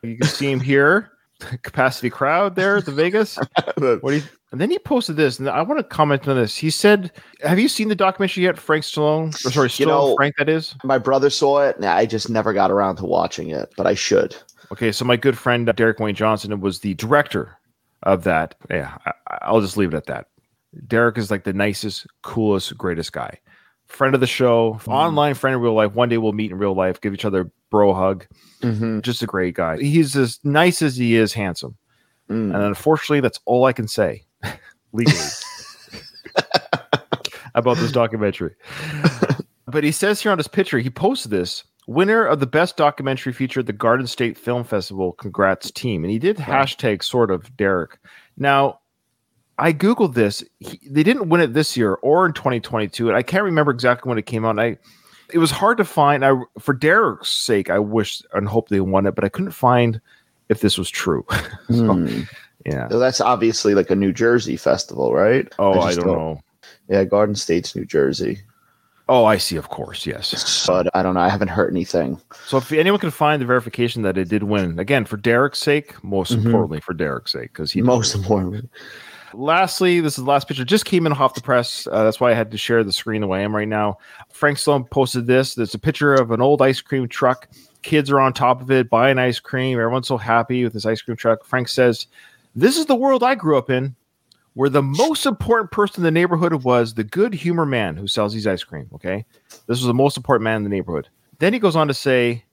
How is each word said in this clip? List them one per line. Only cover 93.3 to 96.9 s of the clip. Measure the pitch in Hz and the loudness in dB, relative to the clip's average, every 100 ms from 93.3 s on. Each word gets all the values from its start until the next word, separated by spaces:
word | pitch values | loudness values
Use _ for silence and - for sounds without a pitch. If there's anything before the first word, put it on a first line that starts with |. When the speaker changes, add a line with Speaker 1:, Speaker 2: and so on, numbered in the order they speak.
Speaker 1:
grew | 262 165 143 | 0 2 0
up | 120 | 2
in, | 127 135 123 _ _ _ _ _ | -2 -2 -10 _ _ _ _ _
where | - 139 | -2 2
the | 139 | 2
most | 135 147 294 311 277 | 0 0 0 2 -2
important | 214 - 233 208 | -2 0 0 0
person | - 202 - | -2 -2 0
in | |
the | 170 | 0
neighborhood | 160 180 170 175 156 | 2 2 2 0 0
was | 127 123 117 | 2 2 2